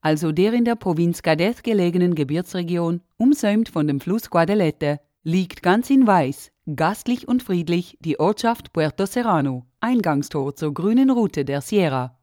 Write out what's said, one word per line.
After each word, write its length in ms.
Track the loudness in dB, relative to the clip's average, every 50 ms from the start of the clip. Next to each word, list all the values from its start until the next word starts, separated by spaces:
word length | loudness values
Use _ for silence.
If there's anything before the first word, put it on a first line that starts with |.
also 300 | _ 0 0 0 0 -2
der 220 | 0 2 2 2 4
in 120 | 2 2
der 120 | 2 0
Provinz 460 | -2 -2 -2 0 2 2 0 0 -2 0
Cádiz 420 | 0 0 2 2 -2 -2 -4 -4
gelegenen 500 | -2 0 2 2 2 2 2 2 2 2
Gebirgsregion, 840 | 0 -2 -2 -2 -4 -6 -6 -6 -8 -6 -4 -2 -2 -2 -2 -4 -4 _ _ _
umsäumt 520 | _ 2 2 2 4 2 0 2 0 0 -2
von 200 | -2 -2 0 0
dem 100 | 0 -2
Fluss 320 | -2 -2 -4 -4 -4 -2
Guadalete, 720 | 0 0 2 2 2 2 2 0 0 _ -2 -4 -4 -4 _ _ _ _ _
liegt 360 | -2 0 0 0 -2 -8 -4
ganz 300 | 0 2 2 2 2 2
in 160 | 4 4 6
Weiß, 460 | 6 4 4 2 0 -4 -8 -12 -20 _ _ _ -10 -4
gastlich 500 | -2 -2 -2 -2 -4 -4 -4 -4 -4 -2
und 160 | -2 -2 -2 -2
friedlich, 560 | -2 -2 -2 0 0 -2 -2 -2 -6 -14 _
die 220 | -6 -6 -2 0
Ortschaft 520 | 0 0 0 0 0 -2 -2 -2 -6 -8 _
Puerto 340 | -2 -2 -2 0 -2 -4
Serrano, 600 | -4 -2 -2 0 0 2 2 0 0 -4 -6 -10 _ _ _
Eingangstor 760 | -2 0 0 0 2 0 0 -2 -2 -4 -4 -6 -4 -4 -6
zur 180 | -6 -6 -6 -4
grünen 380 | -2 -2 2 2 4 4 4
Route 340 | 4 2 0 0 0 -2 -4
der 180 | -2 -2 -4 -4
Sierra. 540 | 0 0 2 2 2 0 -2 -4 -6 -10 _